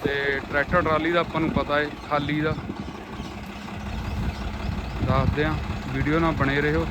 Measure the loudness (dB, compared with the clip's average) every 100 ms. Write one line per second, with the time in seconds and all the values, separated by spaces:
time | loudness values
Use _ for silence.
0 | 0 0 0 0 0 -2 2 2 4 2
1 | 2 2 0 0 0 0 0 0 0 -4
2 | -2 -2 0 0 0 -2 -6 -8 -8 -8
3 | -10 -10 -10 -10 -10 -10 -10 -8 -6 -4
4 | -4 -2 -2 -2 -6 -4 -4 -4 -4 -2
5 | 2 4 4 4 2 2 -2 -4 -4 -2
6 | 2 4 4 4 4 4 4 2 0